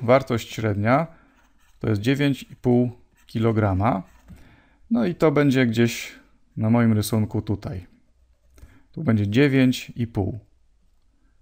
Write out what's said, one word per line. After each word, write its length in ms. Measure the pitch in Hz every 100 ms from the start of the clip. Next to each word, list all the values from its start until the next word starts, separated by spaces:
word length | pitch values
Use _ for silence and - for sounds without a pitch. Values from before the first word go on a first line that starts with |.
wartość 520 | 120 135 - 117 -
średnia 540 | - 113 98 107 139 165 - _ _ _ _ _ _
to 100 | 110
jest 120 | 104
dziewięć 420 | 117 139 143 131
i 120 | - -
pół 360 | 127 123 123 - _ _ -
kilograma. 800 | 117 113 110 104 92 107 277 - - - - - _ _ _ -
No 140 | 233 196
i 100 | 165
to 160 | 160
będzie 340 | 147 143 131 123
gdzieś 460 | 110 117 - - - _ _ _ -
na 120 | 113
moim 240 | 120 117
rysunku 480 | 107 104 110 104 110
tutaj. 460 | 107 101 - 92 - _ _ _ _ _ _ - - - _
Tu 120 | -
będzie 240 | 151 107 101
dziewięć 640 | 113 143 135 127 127 - -
i 120 | 113
pół. 320 | 113 95 104 - _ _ _ _ _ _ _ _ _